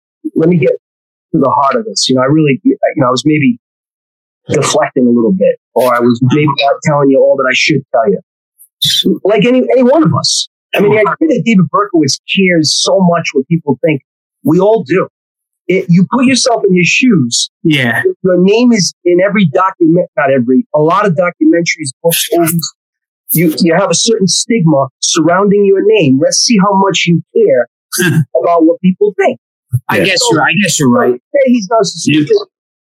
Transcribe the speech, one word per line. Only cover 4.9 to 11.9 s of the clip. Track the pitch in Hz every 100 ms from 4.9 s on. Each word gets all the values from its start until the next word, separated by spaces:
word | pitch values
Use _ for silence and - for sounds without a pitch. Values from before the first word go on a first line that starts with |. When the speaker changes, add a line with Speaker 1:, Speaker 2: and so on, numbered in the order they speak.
| 135 123
Speaker 1:
a |
little | 120 110
bit, | 92 95 - _
or | 120 123
I | 120
was | 120 117 127
maybe | 151 151 143
not | 139 135
telling | 160 143 139
you | 135
all | 139 135
that | 127
I |
should | 127 - 139 -
tell | 120 107
you. | 90 - _ _ _ - _ - - 190 -
Like | 185 214
any, | 240 254 -
any | 240
one | 247 311
of | 180
us. | - - - - _ _
I | -
mean, | 403
I | 427 -
agree | - 320
that | 240
David | 160 196 151
Berkowitz | 190 208